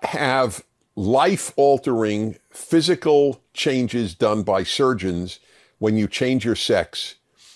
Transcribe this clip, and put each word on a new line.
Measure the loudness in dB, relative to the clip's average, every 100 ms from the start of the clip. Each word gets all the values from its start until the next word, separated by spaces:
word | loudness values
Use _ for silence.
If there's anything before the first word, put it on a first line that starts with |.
have | -6 -2 0 0 0 -4 -18 _ _ -6
life-altering | 0 2 2 0 -4 2 4 4 0 0 0 -2 -4 -8 _
physical | -16 0 0 2 0 4 4 4 -2 _
changes | -4 -2 0 -2 -4 -4
done | 0 0 0
by | 0 0
surgeons | 0 0 0 0 -4 -4 -8 -12 _ _ _ -4
when | 0 0
you | -2
change | -2 0 0 0
your | -2
sex | 0 0 0 -8 -12 -16 _ _ _